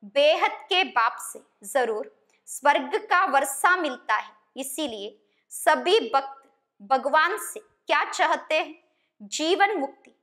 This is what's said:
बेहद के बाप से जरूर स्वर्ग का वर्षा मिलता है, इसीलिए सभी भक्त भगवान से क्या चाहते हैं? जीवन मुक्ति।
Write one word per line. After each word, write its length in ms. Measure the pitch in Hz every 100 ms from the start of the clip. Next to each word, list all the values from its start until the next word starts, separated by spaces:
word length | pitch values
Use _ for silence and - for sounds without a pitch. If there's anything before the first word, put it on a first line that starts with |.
बेहद 480 | 208 285 285 349 403 415
के 200 | - 370
बाप 320 | 381 - - -
से 200 | - - _ _ 202
जरूर 420 | 277 240 214 247 _ _ _ -
स्वर्ग 480 | - 285 302 262 427 427
का 140 | 359
वर्षा 520 | 370 269 294 - 359 370
मिलता 380 | 311 254 -
है, 180 | 214 - _ _ -
इसीलिए 600 | 269 - 302 220 202 - _ _ _
सभी 460 | - - 302 254 427 254
भक्त 380 | 277 269 - _ _ _ _
भगवान 540 | 202 262 254 294 330 403
से 220 | - -
क्या 440 | - _ _ 294
चाहते 540 | 415 - 330 311 - 311
हैं? 160 | 320 320 _ _ _ _
जीवन 560 | 202 - 311 359 403 415
मुक्ति। 380 | 269 - _ _